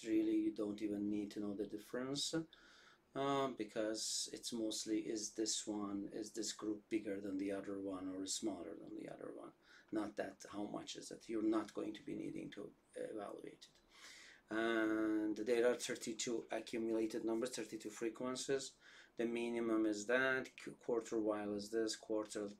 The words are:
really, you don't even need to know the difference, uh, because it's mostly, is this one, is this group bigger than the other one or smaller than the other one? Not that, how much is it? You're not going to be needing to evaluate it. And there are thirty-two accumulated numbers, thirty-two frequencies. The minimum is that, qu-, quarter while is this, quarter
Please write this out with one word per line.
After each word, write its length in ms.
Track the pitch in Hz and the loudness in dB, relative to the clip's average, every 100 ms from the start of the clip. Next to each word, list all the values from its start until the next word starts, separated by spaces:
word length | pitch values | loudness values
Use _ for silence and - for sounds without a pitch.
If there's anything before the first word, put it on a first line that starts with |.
| 113 | 4
really, 300 | 110 110 107 | 6 6 6
you 160 | 107 107 | 4 2
don't 260 | 104 101 | 0 0
even 280 | 104 101 104 | 0 0 2
need 220 | 104 101 | 2 0
to 100 | 110 | -2
know 120 | 104 | -2
the 120 | 101 101 | -2 -2
difference, 680 | 104 - 123 131 143 - 160 160 - - - - - _ 135 | -6 -4 -4 -2 0 0 0 -2 -8 -20 -20 -20 -20 _ 0
uh, 300 | 139 139 135 113 | 2 4 2 0
because 720 | 104 117 110 110 - - - | -4 0 0 0 0 -2 -4
it's 180 | 110 - | -6 -4
mostly, 460 | 117 110 104 110 107 | -2 0 -2 0 0
is 340 | - 110 101 | 2 -2 -2
this 320 | - 107 - - | 0 0 0 -2
one, 440 | 104 101 101 101 | -2 -2 -4 -4
is 180 | 110 107 | -6 -6
this 200 | 113 101 | -4 -4
group 300 | - 107 104 - | -4 -4 -4 -2
bigger 280 | 110 107 98 | -2 0 -2
than 160 | 101 95 | -2 0
the 120 | 98 | 0
other 300 | 98 101 98 | -2 -2 -4
one 300 | 95 90 92 | -4 -4 -4
or 160 | 92 95 | -4 -4
smaller 500 | - 110 90 87 - | -2 -2 -2 -6 -10
than 140 | - 110 | -10 -8
the 80 | - | -8
other 220 | - - 117 | -8 -8 -10
one? 160 | 117 - - - - | -12 -16 -20 -20 -4
Not 240 | 107 104 - | -2 0 -2
that, 180 | 98 - - | -4 -6 -8
how 180 | 101 107 | -6 -4
much 240 | 107 - 104 | -4 -6 -8
is 140 | - | -10
it? 120 | - - | -10 -4
You're 140 | 110 | 2
not 320 | 110 113 104 | 4 4 2
going 200 | 107 107 | -4 -4
to 100 | 104 | -6
be 100 | 101 | -6
needing 360 | 104 98 95 92 - | -6 -4 -6 -8 -8
to 140 | - - _ - | -12 -14 _ -8
evaluate 580 | - 107 101 - - | -6 -4 -6 -8 -10
it. 140 | - - - _ - - - - - - | -14 -18 -20 _ -20 -18 -18 -18 -18 -2
And 840 | 107 113 113 110 110 110 107 107 107 | 2 4 4 4 4 4 4 2 0
there 340 | 110 117 123 | 4 6 6
are 40 | 117 | 4
thirty-two 680 | - 113 117 113 127 113 - | 0 -4 -4 -2 -2 -2 -2
accumulated 720 | 113 - 117 113 113 110 117 110 | -4 -2 0 2 2 2 0 0
numbers, 240 | 113 123 | 2 0
thirty-two 400 | - 107 110 107 | -2 -6 -6 -8
frequencies. 840 | - 117 113 127 127 - 135 - - - - - - | -4 -2 -2 -2 -2 0 0 -2 -10 -20 -20 -10 -2
The 80 | 117 | 0
minimum 600 | 117 120 117 117 110 110 | 2 0 2 4 6 4
is 200 | 104 104 | 2 4
that, 420 | 127 131 131 127 - | 4 6 2 -2 -8
qu-, 140 | - - - | -12 -6 0
quarter 340 | 113 113 113 | 0 2 2
while 340 | 107 104 104 104 | 2 2 0 -2
is 140 | 101 | 0
this, 260 | 113 110 - | 0 0 -2
quarter 540 | - 107 104 107 101 | 0 0 0 -4 -4